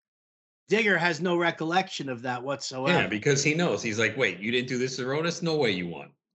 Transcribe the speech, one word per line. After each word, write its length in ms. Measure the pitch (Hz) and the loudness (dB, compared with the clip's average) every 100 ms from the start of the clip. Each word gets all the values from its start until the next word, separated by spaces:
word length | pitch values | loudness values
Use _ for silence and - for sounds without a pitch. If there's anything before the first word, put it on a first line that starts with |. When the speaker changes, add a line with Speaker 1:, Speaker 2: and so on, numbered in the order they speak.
| _ _ _ _ _ _ _ | _ _ _ _ _ _ _
Speaker 1:
Digger 300 | 214 214 175 | 2 4 2
has 220 | 175 151 | 2 0
no 160 | 180 175 | 0 2
recollection 720 | 170 165 160 175 185 - 139 | 2 0 0 0 0 -6 -6
of 140 | 120 | -6
that 200 | 127 123 | -6 -6
whatsoever. 600 | 131 139 - 131 135 175 | -6 -6 -6 -4 2 2
Speaker 2:
Yeah, 40 | 92 | 2
because 380 | 104 143 143 | 0 2 2
he 100 | 156 | 2
knows. 280 | 156 170 101 | 2 2 0
He's 180 | 113 107 | -2 0
like, 160 | 110 120 | 0 2
"Wait, 240 | 113 90 | 0 0
you 100 | 107 | -2
didn't 180 | 123 127 | 0 0
do 100 | 123 | -2
this, 200 | 131 131 | -2 -2
Aronis? 440 | 127 143 165 165 | -4 -2 -2 -2
No 140 | 170 156 | -2 2
way 140 | 120 | 2
you 160 | 92 87 | 0 -4
won. 240 | 76 71 _ _ | -8 -14 _ _